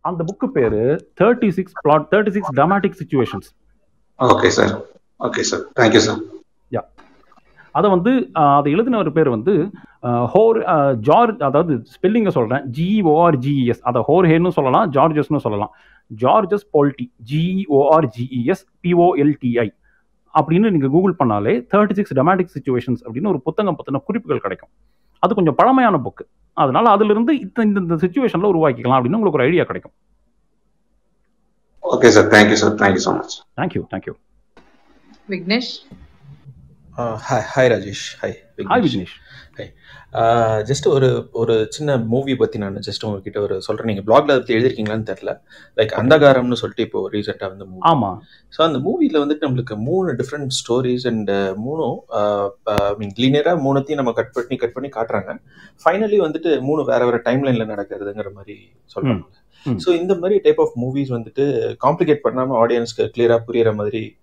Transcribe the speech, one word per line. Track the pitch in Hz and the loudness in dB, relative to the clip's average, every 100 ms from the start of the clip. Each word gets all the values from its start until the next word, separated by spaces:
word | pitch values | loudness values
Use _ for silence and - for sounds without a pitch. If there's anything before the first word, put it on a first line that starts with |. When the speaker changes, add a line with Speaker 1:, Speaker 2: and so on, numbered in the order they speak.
Speaker 1:
அந்த | 160 175 | -6 -6
book | 165 202 262 | -8 -6 -4
பேரு | 156 117 107 123 160 - - | 0 0 0 0 -2 -6 0
தேர்ட்டி | 196 240 220 | 2 2 0
சிக்ஸ் | 170 185 - | -2 -8 -4
plot, | 147 151 147 | 2 2 2
தேர்ட்டி | 196 214 | 0 0
சிக்ஸ் | 196 170 | -4 -4
dramatic | 135 160 196 190 - 139 | 0 2 2 -2 -6 -4
சிச்சுவேஷன்ஸ். | 135 113 98 - _ _ _ _ _ _ - | -2 -2 -4 -12 _ _ _ _ _ _ -2
Speaker 2:
ஓகே | 123 98 90 | 2 4 4
sir. | - 101 - - _ _ _ | 2 0 -2 -12 _ _ _
Okay | 120 - | -6 -4
sir. | - 87 - - | -4 -6 -6 0
Thank | 117 | 4
you, | - | 4
சார். | 107 107 - - _ _ _ | 2 -4 -10 -16 _ _ _
Speaker 1:
யா. | 113 - _ _ _ _ _ _ _ - | -10 -10 _ _ _ _ _ _ _ -8
அதை | 147 202 | -2 2
வந்து, | 185 196 262 190 170 | 2 2 0 -2 2
ஆ, | 147 143 | 4 4
அதை | 143 | 2
எழுதின | 160 226 226 | 0 0 0
ஒரு | 156 | 0
பேர் | 156 143 | 2 2
வந்து, | 113 135 196 196 - - _ | 0 0 0 -2 -8 -20 _
ஆ, | 127 120 123 | -4 -2 2
ஹோர்-, | 190 226 220 180 | 4 4 2 0
ஆ, | 160 139 | 2 2
ஜார்ஜ், | 120 107 185 240 208 | 0 4 4 4 0
அதாவது | 139 143 170 123 | 0 0 0 -4
ஸ்பெல்லிங்கை | - - 185 226 196 | -6 -4 0 2 0
சொல்றேன், | 147 110 131 131 | 0 0 -2 -4
ஜி | 120 175 214 | -4 0 2
ஓ | 170 151 | 4 4
ஆர் | 170 147 | 4 2
ஜி | 131 143 | 0 0
இ | 120 | 0
எஸ். | 110 | 0
அதை | 123 123 117 | -2 -2 2
ஹோர்ஹேன்னு | 170 175 165 180 | 2 4 4 2
சொல்லலாம், | 165 135 147 214 | 0 0 0 2
ஜார்ஜஸ்னு | 131 160 151 143 147 | 2 2 2 -2 -2
சொல்லலாம். | 117 104 104 _ _ _ _ 107 | -2 -4 -6 _ _ _ _ -2
ஜார்ஜஸ் | 127 214 190 202 _ | 2 2 2 -4 _
போல்டி, | 151 143 135 123 _ | 0 0 -2 -14 _
ஜி | 113 151 170 190 196 | -6 -4 -2 -4 0
ஓ | 139 139 | 2 4
ஆர் | 160 143 | 4 2
ஜி | 107 131 | -6 -8
இ | 127 120 | -4 -2
எஸ், | 190 _ _ | -4 _ _
பி | 170 | 0
ஓ | 175 175 143 | 4 4 4
எல் | 143 143 | 0 0
டி | 123 117 | -2 -2
ஐ | 107 _ _ _ _ _ _ | -2 _ _ _ _ _ _
அப்படின்னு | 156 156 170 226 | 0 2 2 2
நீங்க | 170 135 | 2 2
Google | 156 190 170 | 2 2 0
பண்ணாலே | 127 104 104 233 - | 0 2 0 -2 0
தேர்ட்டி | 202 208 | 0 2
சிக்ஸ் | 196 202 | 0 -2
dramatic | 135 151 190 180 139 | 0 2 0 -2 -6
சிச்சுவேஷன்ஸ் | 135 123 127 117 | -4 -4 -2 -6
அப்படின்னு | 120 113 202 | -6 -6 -4
ஒரு | 156 | -2
புத்தகம் | 156 165 208 156 | -4 -2 -4 -4
பத்தின | - 135 | -6 -6
குறிப்புகள் | - 226 147 127 | -4 -6 -4 -4
கிடைக்கும். | 98 92 - _ _ _ _ _ | -4 -10 -14 _ _ _ _ _
அது | 180 196 | -2 2
கொஞ்சம் | 165 123 | 0 4
பழமையான | 214 262 240 156 | 4 4 4 2
book, | 107 - - _ _ | -4 -12 -20 _ _
அதனால | - 143 139 240 | -2 0 4 4
அதுல | 202 214 | 4 4
இருந்து | 208 240 294 | 2 2 -2
இந்த, | 190 - | -4 -2
இந்த, | 214 196 | 0 0
இந்த | 170 165 | -2 -2
சிச்சுவேஷன்ல | 180 277 247 226 208 170 | -2 0 -2 0 0 2
உருவாக்கிக்கலாம் | 156 120 123 131 | 2 0 0 2
அப்படின்னு | 165 214 | 2 0
உங்களுக்கு | 202 | 0
ஒரு | 147 | 2
ஐடியா | 127 175 | 2 0
கிடைக்கும். | - 92 - _ _ _ _ _ _ _ _ _ _ _ _ _ _ _ _ _ _ _ | -2 -6 -12 _ _ _ _ _ _ _ _ _ _ _ _ _ _ _ _ _ _ _
Speaker 2:
Okay | 131 127 120 | -2 6 6
sir, | 107 - | 8 6
thank | 107 107 | 6 6
you | |
சார், | 104 107 | 4 2
thank | 107 101 | 2 2
you | 95 | 2
so | 95 90 | 0 -4
much. | - - _ - | -6 -16 _ -8
Speaker 1:
Thank | 170 | -6
you, | - 85 | -6 -8
thank | 95 - | -10 -12
you. | - _ _ _ - _ _ _ _ _ _ - | -16 _ _ _ -20 _ _ _ _ _ _ -12
Speaker 3:
Vignesh. | 185 165 226 247 - _ - - _ - - - - - _ - - | -10 -4 -4 -4 -14 _ -20 -20 _ -20 -20 -20 -20 -20 _ -18 -8
Speaker 4:
ஆ, | 120 107 - | -6 -6 -4
ஹாய், | 127 - 139 | -4 -2 2
ஹாய் | 127 | 2
ராஜேஷ். | 104 98 104 - - | 2 -2 -12 -14 -10
ஹாய் | 101 | -10
Speaker 1:
ஹாய் | - _ - | -10 _ -12
Speaker 4:
விக்னேஷ். | 98 254 | -2 0
Speaker 1:
Vignesh. | 175 107 90 - _ - - - | 2 -2 -8 -16 _ -20 -20 -18
Speaker 4:
Hi. | - _ - - - 113 | -18 _ -20 -20 -10 0
ஆ, | 113 117 113 110 | 2 2 2 -2
just | 107 139 - | -2 -2 2
ஒரு, | 139 131 120 - | 2 2 0 -6
ஒரு | 117 113 113 107 | -4 0 0 -2
சின்ன | - 151 131 | -6 -4 -2
movie | 113 123 139 127 | -2 -2 -2 -2
பத்தி | 113 110 | -2 -2
நான் | 98 | -8
just | 101 101 - 113 | -8 -10 -10 -8
உங்ககிட்ட | 98 101 104 | -8 -8 -6
ஒரு | 101 95 | -4 -6
சொல்றேன். | - - 113 98 | -6 -6 -4 -6
நீங்க | |
பிளாக்ல | 98 123 | 2 4
அதை | 151 131 | 4 0
பத்தி | 117 113 | 2 0
எழுதிருக்கீங்களான்னு | 127 120 107 110 107 95 | 0 -2 -6 -6 -8 -8
தெரியல. | 101 98 _ - - - | -10 -10 _ -20 -2 0
லைக், | 107 | 0
Speaker 1:
ஓகே. | - | 0
Speaker 4:
அந்தகாரம்னு | 120 156 147 131 123 | 4 6 8 6 2
சொல்லிட்டு | 117 101 104 | -4 -6 -6
இப்போ | 110 101 95 | -4 -4 -4
ரீசென்ட்டா | 104 104 - 98 | -6 -6 -8 -10
வந்த | 95 95 | -12 -18
movie. | 92 160 | -2 2
Speaker 1:
ஆமா. | 151 101 85 - - _ | 2 0 -6 -16 -20 _
Speaker 4:
So | - 160 | -2 -2
அந்த | 131 | 0
மூவில | 156 349 294 | -4 -2 0
வந்துட்டு | 156 143 151 | 0 0 -2
நம்மளுக்கு | 147 127 117 107 | -2 -4 -6 -8
மூணு | 120 185 185 | -4 -2 -2
different | 123 120 147 139 | -4 -8 -8 -6
stories | 131 - 120 131 123 123 | -8 -2 -2 0 -4 -4
and, | 113 101 | -4 -2
மூணும், | 98 95 95 120 160 123 180 - | -2 -2 -6 -8 -6 -6 -6 -8
ஆ, | 107 104 101 101 - - | -4 -2 -2 -4 -8 -4
ஆ, | 104 | -2
I | 101 | -2
mean, | 104 104 98 | -4 -8 -2
லீனியரா | 131 147 151 175 | 0 2 0 0
மூணுத்தையும் | 135 139 135 147 | 0 -2 -2 -4
நம்ம | 123 | -4
கட் | 113 110 | -4 -6
பண்ணி, | - - 127 | -8 -8 -6
cut | 117 | -6
பண்ணி | - - | -8 -10
காட்டுறாங்க. | 110 113 104 - - _ _ - _ 160 | -8 -6 -6 -8 -14 _ _ -20 _ -2
Finally | 190 214 202 | 0 0 0
வந்துட்டு | 165 156 170 135 | 0 -4 -2 -2
மூணு | 131 151 127 | 0 -2 0
வேற | 120 120 | 0 0
வேற | 117 | 0
டைம்லைன்ல | 120 127 139 117 110 | -2 -2 0 -2 -4
நடக்கிறதுங்கிற | 104 98 104 101 104 98 | -8 -10 -10 -10 -10 -12
மாதிரி | 101 98 104 _ _ _ - | -14 -20 -20 _ _ _ -6
சொல்றாங்க. | 135 101 - _ _ _ - | -4 -4 -8 _ _ _ -6
Speaker 1:
ம், | |
ம். | 104 | -4
Speaker 4:
So | 180 170 | -2 -2
இந்த | 180 180 | 0 -2
மாதிரி | 180 202 151 | 0 2 2
type | 156 | 2
of | 151 120 | -2 -2
movies | 127 135 135 | -6 -4 -4
வந்துட்டு | 120 113 - 143 123 113 110 | -6 -6 -2 -2 0 -4 -2
complicate | 135 147 180 143 | -2 0 0 0
பண்ணாம | - 123 131 123 | 0 -2 -2 0
ஆடியன்ஸ்க்கு | 117 120 117 - 107 120 | 2 0 -2 -4 -4 0
கிளியரா | 117 117 113 | 2 2 0
புரியுற | 117 113 104 | 0 0 0
மாதிரி | 104 110 107 _ | -6 -6 -10 _